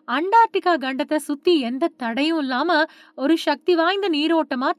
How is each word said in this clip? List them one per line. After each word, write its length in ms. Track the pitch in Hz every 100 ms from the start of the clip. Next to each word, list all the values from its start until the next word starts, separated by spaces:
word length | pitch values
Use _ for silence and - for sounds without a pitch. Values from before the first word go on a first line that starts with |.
| -
அண்டார்டிகா 680 | 262 359 466 453 392 359 320
கண்டத்தை 380 | 262 262 285 302
சுத்தி 440 | 302 285 359 330
எந்த 280 | 233 262 320 -
தடையும் 420 | 233 233 302 330
இல்லாம 460 | 262 254 330 311 311 - -
ஒரு 220 | - 277 330
சக்தி 380 | - 285 -
வாய்ந்த 340 | 339 330 392 392
நீரோட்டமா 640 | 294 311 330 294 254 269